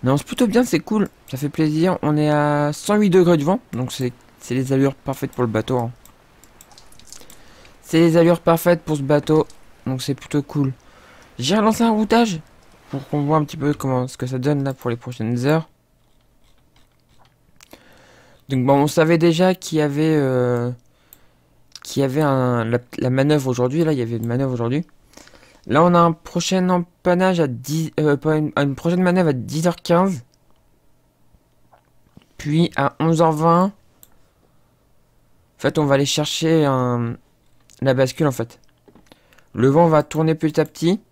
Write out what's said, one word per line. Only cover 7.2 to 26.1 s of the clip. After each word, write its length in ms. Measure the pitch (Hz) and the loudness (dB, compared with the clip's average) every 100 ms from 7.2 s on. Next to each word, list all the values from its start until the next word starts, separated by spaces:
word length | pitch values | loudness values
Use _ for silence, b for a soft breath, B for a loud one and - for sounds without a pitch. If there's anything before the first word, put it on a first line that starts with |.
| B B B B B B | B B B B B B
C'est 180 | - 160 | -4 2
les 160 | 170 160 | 4 4
allures 240 | 165 170 | 4 2
parfaites 400 | - 165 180 175 | 2 0 2 0
pour 120 | - 151 | -2 -6
ce 60 | |
bateau, 440 | 135 147 143 156 - - - - - | 0 -2 2 0 0 -8 -20 -14 -8
donc 140 | 131 | -6
c'est 140 | - | -6
plutôt 260 | 135 - 147 | -8 -4 -6
cool. 320 | 139 147 135 127 b b b b b - | -4 -4 -4 -6 b b b b b -8
J'ai 200 | 127 202 | -2 0
relancé 260 | 214 214 | 0 0
un 60 | 233 | 0
routage 500 | 214 214 226 233 165 - _ _ _ _ | 0 2 2 2 -2 -10 _ _ _ _
pour 160 | 139 139 | -12 -6
qu'on 140 | 147 | -4
voit 160 | 143 156 | 0 0
un 80 | |
petit 140 | 147 165 | -2 -4
peu 160 | 143 | -4
comment, 340 | 147 135 127 127 | -2 -2 -4 -4
ce 80 | - | -8
que 100 | 127 | -8
ça 120 | 131 | -4
donne 260 | 131 147 | -2 -2
là 80 | 139 | -2
pour 160 | 131 123 | -6 -6
les 80 | 117 | -6
prochaines 480 | 123 123 110 120 | -8 -8 -6 -2
heures. 240 | 127 160 156 _ _ _ _ _ _ _ _ _ _ _ _ _ _ _ _ _ _ _ - b b b b b b b - | 0 -2 -2 _ _ _ _ _ _ _ _ _ _ _ _ _ _ _ _ _ _ _ -20 b b b b b b b -6
Donc 160 | 135 | -2
bon, 200 | 127 139 | 2 4
on 20 | 147 | 2
savait 320 | 156 156 170 | 2 2 4
déjà 360 | 170 160 185 | 2 2 0
qu'il 220 | 180 - 156 | 0 -4 -2
y 60 | |
avait, 340 | 151 143 156 156 | -2 0 0 2
euh, 540 | 135 127 123 120 120 123 _ b b b b b b b _ - | 0 0 0 -2 -4 -8 _ b b b b b b b _ -20
qu'il 180 | - - | -10 -4
y 40 | |
avait 180 | 139 135 | -2 0
un, 420 | 151 135 127 120 | 0 0 0 -2
la, 140 | 113 120 - - | -2 -4 -4 -6
la 140 | 127 | -2
manœuvre 380 | 131 139 151 131 | 0 2 2 0
aujourd'hui. 360 | 123 127 147 | -2 -2 0
Là, 80 | 160 | 0
il 60 | 147 | 0
y 40 | |
avait 140 | 117 117 | -4 -4
une 100 | 117 | -4
manœuvre 280 | 120 135 | -2 -2
aujourd'hui. 320 | 123 117 139 170 _ b b b b b b - | -2 -2 -4 -6 _ b b b b b b -2
Là, 140 | 135 | 2
on 120 | 175 | 4
a 40 | 175 | 6
un 140 | 170 | 4